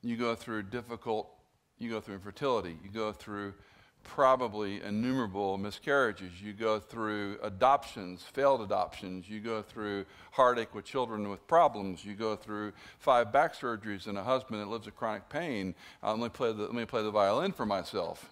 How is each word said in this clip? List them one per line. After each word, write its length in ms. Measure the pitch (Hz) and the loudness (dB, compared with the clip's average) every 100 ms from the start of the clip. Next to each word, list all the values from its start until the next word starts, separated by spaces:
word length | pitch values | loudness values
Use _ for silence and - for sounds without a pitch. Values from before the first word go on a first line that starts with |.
You 120 | 120 117 | -4 -2
go 200 | 120 113 | 0 0
through 280 | - 110 | -2 -6
difficult, 640 | 98 123 113 117 120 110 - - _ _ _ _ | -4 -8 -8 -10 -2 -4 -4 -14 _ _ _ _
you 100 | 117 | -6
go 120 | 110 | -6
through 140 | 104 98 | -6 -12
infertility, 640 | 98 95 143 120 92 82 | -12 -4 0 2 0 -10
you 80 | 98 | -12
go 220 | 107 110 | -4 -4
through 420 | 104 - 101 101 95 - - - _ | -4 -10 -8 -8 -10 -20 -20 -20 _
probably 800 | - - 131 131 123 104 104 101 | -14 2 6 6 2 -2 -4 -4
innumerable 760 | 95 104 123 131 113 95 98 98 | -4 -2 0 0 -2 0 0 0
miscarriages, 840 | 101 - - 143 123 92 92 87 | -4 -6 2 4 4 0 -10 -12
you 120 | 104 | -12
go 260 | 101 113 107 | -4 0 0
through 580 | 104 113 110 107 101 104 | -2 -6 -4 -2 -4 -6
adoptions, 800 | 110 95 127 139 - - 92 90 | -8 4 6 6 2 -10 -10 -10
failed 380 | - - 139 131 | -10 2 4 4
adoptions, 680 | 104 101 87 - 98 92 90 | 2 0 0 -4 -8 -8 -8
you 120 | 107 | -8
go 200 | 110 110 | -4 -4
through 440 | 104 - 104 101 95 - - | -6 -8 -4 -4 -6 -14 -12
heartache 420 | - 127 120 113 | 4 6 6 0
with 120 | 107 101 | -8 -6
children 440 | 139 120 110 101 | -2 -2 -2 -4
with 160 | 95 _ | -6 _
problems, 580 | 165 160 113 98 90 104 | 6 6 4 -6 -6 -10
you 80 | |
go 200 | 101 110 | -4 -4
through 380 | 107 - 104 107 - - - | -4 -6 -6 -6 -10 -20 -4
five 320 | - 127 113 | 4 6 6
back 240 | 131 160 | 4 4
surgeries 540 | - 127 113 107 101 110 | 0 -4 -4 -6 -8 -6
and 100 | 101 | -6
a 60 | |
husband 380 | 98 131 113 107 | 0 0 0 -6
that 80 | 104 | -4
lives 160 | 113 104 | -6 -8
with 100 | - | -6
chronic 320 | 113 104 98 | -4 -4 -6
pain. 480 | 143 170 117 95 90 - - | -6 -4 -2 -4 -6 -14 -6
Uh, 100 | 104 | -2
let 80 | 110 | -2
me 100 | 117 | -2
play 240 | - 123 | 0 0
the, 100 | 110 | 0
let 100 | 104 | -2
me 120 | 120 113 | -4 -2
play 180 | 120 | -2
the 80 | 107 | 2
violin 400 | 104 98 113 185 | 4 6 4 2
for 140 | - 113 | -2 0
myself. 680 | 98 87 107 85 85 - | 0 -2 -4 -4 -6 -14